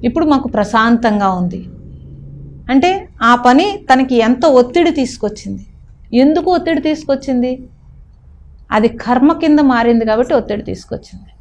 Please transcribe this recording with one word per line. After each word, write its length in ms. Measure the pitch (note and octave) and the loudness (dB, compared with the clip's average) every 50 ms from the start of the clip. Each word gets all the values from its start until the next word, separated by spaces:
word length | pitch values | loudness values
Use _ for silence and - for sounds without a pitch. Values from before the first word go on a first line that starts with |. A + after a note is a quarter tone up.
| - | -2
ఇప్పుడు 220 | A#3+ A#3 E4 E4 | -2 -2 0 0
మాకు 220 | D4+ D4 C4+ C#4 - | 2 0 0 0 -2
ప్రశాంతంగా 800 | - G#3+ G#3 G#3 - A3+ A3 A#3 A#3+ A#3 A#3+ A3+ G#3 G#3 G3+ F#3+ | -2 -2 -4 0 0 0 2 2 2 2 2 0 0 0 -2 -2
ఉంది." 400 | F#3+ F3+ F3+ F3+ F3+ F#3 - - - - - - - - - - - - - - - - - - - - - - | -2 -2 -4 -6 -6 -8 -14 -14 -18 -20 -20 -20 -20 -20 -20 -20 -20 -20 -18 -18 -18 -18 -18 -20 -20 -18 -8 0
అంటే 380 | B3+ C4+ B3+ F4+ F#4+ G4 - - - - A3+ | 2 2 4 2 0 -2 -6 -12 -10 -2 2
ఆ 120 | A#3 A#3+ | 2 2
పని 520 | B3 A#3+ B3 B3+ C#4 F#4 G#4 G4 G4+ - - C4 | 4 4 4 4 4 2 2 -4 -6 0 0 2
తనకి 240 | C4 C4 C4 B3+ | 2 2 0 2
ఎంత 300 | A#3 A3+ A3 B3+ B3 - | 0 2 2 0 2 2
ఒత్తిడి 440 | E4 C4+ B3 B3 B3 - F4 E4+ E4 | 4 4 4 2 4 2 0 2 2
తీసుకొచ్చింది, 760 | D#4+ D4+ C4 - - - - G#3 G#3 - - - - F#3+ - - - - - - - _ - - - | 0 -2 -4 -4 -6 -6 -8 -8 -8 -8 -12 -12 -12 -12 -14 -20 -20 -20 -20 -20 -20 _ -16 -2 2
ఎందుకు 360 | A#3+ C4+ D4 D#4+ F4 E4 F4+ | 2 4 4 2 0 0 0
ఒత్తిడి 300 | F4+ E4+ F4 E4 E4 D4 | 0 0 0 -2 -4 -2
తీసుకొచ్చింది? 880 | - D#4 D#4 D#4 - - C4+ C4+ C#4 - C4 B3 B3 B3+ B3+ C4 B3+ - - _ - - - - - - - _ _ - - - - - - - - _ | -2 -2 -4 -4 -2 -4 -4 -4 -2 -4 -2 -2 -2 -2 -4 -8 -12 -20 -20 _ -20 -20 -20 -20 -20 -20 -20 _ _ -20 -20 -20 -20 -20 -20 -20 -10 _
అది 180 | - G#3+ G#3+ A#3 | -2 0 0 0
కర్మ 440 | A3+ - - G#3+ B3 B3 B3 D4+ E4 | -2 -2 -4 -2 0 2 4 2 2
కింద 260 | D#4+ E4+ D#4 D4+ D4 | 2 2 2 2 4
మారింది 440 | D4 C4+ B3+ A#3 A3+ A#3 A#3+ A#3 A3+ | 4 2 2 2 2 2 2 2 2
కాబట్టి 300 | A3 G#3+ A3 B3 B3 E4 | 0 0 0 0 0 0
ఒత్తిడి 280 | B3+ G#3+ - G#3 G3+ - | 0 0 -2 -8 -8 -8
తీసుకొచ్చింది. 680 | - F#2 F3+ - - - - - - - F#2 G2+ - _ _ | -10 -12 -12 -10 -12 -12 -12 -12 -16 -20 -20 -20 -20 _ _